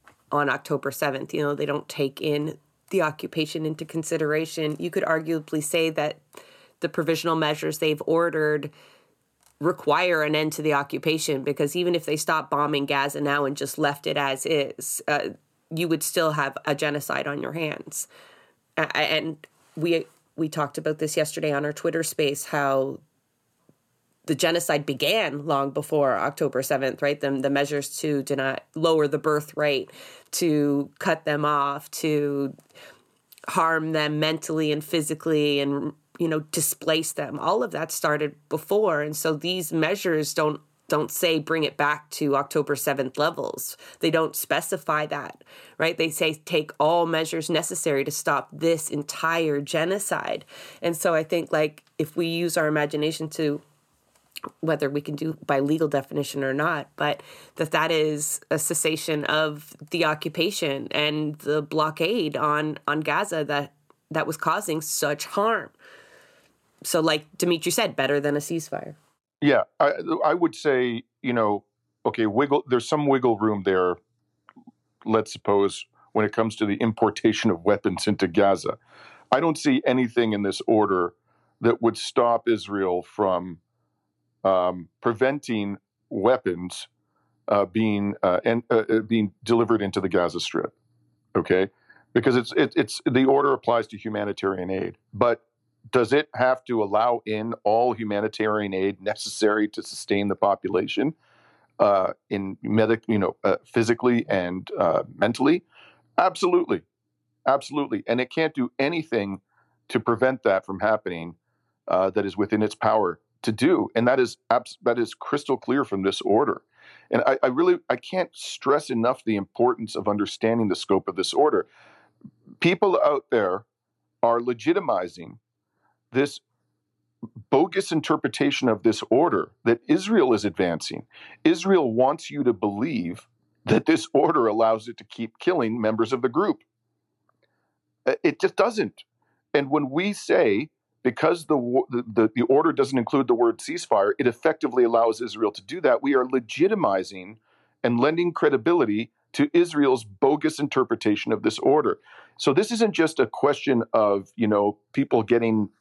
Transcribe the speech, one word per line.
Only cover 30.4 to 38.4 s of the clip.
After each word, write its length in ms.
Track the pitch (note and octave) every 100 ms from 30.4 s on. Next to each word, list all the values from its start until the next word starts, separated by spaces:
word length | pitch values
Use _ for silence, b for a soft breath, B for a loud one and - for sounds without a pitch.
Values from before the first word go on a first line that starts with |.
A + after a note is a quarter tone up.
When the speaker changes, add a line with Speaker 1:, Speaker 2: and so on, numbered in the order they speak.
| E3+ D3+ C#3+ C#3+ C#3 -
Speaker 1:
cut 260 | F#3+ E3
them 200 | D#3 D3
off, 460 | D3 D3 C#3+ C#3+ -
to 640 | - D#3+ D3 C#3+ C#3+ C#3 - _ B B B B _ _ - -
harm 440 | F3+ E3 D#3+ D#3+
them 280 | D#3 D3+ D3+
mentally 500 | D#3 D#3+ - D#3 D3+
and 140 | D3+
physically 760 | D#3 E3+ D#3 D#3 E3 D3+ D3 C#3+
and, 340 | C#3+ C#3 D3+ - _ -
you 100 | E3
know, 120 | D#3 D3+
displace 600 | E3+ - - D#3+ D#3+ D#3+
them. 260 | - C#3 C#3+
All 240 | D#3 A3
of 80 | A3+
that 180 | D3+ E3
started 460 | - D#3+ D3+ D3+ -